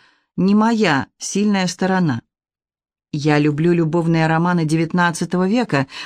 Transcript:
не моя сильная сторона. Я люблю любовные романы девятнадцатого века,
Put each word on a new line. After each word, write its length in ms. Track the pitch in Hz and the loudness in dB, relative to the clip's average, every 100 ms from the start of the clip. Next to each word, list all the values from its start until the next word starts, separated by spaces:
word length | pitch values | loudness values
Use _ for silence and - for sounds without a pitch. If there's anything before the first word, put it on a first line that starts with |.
| _ _ _ - | _ _ _ -2
не 180 | 185 | 2
моя 540 | 208 220 226 196 139 - - | 2 2 2 2 0 -4 -10
сильная 480 | - 196 208 196 180 | -8 -2 0 0 -2
сторона. 560 | - 185 190 165 117 - _ _ _ _ _ _ _ _ | 0 0 2 0 -2 -8 _ _ _ _ _ _ _ _
Я 280 | 151 151 147 | -4 0 2
люблю 320 | 151 147 165 | 2 0 0
любовные 560 | 175 160 170 165 165 160 | 2 0 0 0 0 2
романы 360 | 160 175 175 | 0 0 0
девятнадцатого 840 | 156 160 165 180 175 175 175 180 185 | 0 0 0 0 0 -2 -4 -2 0
века, 400 | 240 233 143 131 - | 0 0 -2 -4 -8